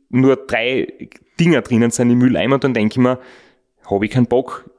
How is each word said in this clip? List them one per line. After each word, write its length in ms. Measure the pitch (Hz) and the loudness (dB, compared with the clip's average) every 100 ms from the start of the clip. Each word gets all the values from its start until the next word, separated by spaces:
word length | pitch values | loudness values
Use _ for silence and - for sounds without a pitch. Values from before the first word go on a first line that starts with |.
| _ | _
nur 260 | 123 131 131 | 0 2 2
drei 720 | - 117 117 131 - - - - _ - | -2 -4 -2 -4 -4 -10 -20 -20 _ -2
Dinger 220 | 170 147 | 0 0
drinnen 300 | - 117 117 | 0 0 0
sind 180 | - 120 | 0 0
im 80 | 120 | 2
Mülleimer 380 | 127 98 107 135 | 2 0 0 0
und 80 | |
dann 100 | 135 | -2
denk 180 | 117 107 | -2 -2
ich 60 | 127 | 0
mir, 200 | 127 127 - - _ _ _ _ - | 0 0 -8 -20 _ _ _ _ -6
hab 160 | 101 | -4
ich 80 | 104 | -2
keinen 160 | 127 120 | 0 0
Bock, 420 | 120 135 - - | 0 -2 -8 -18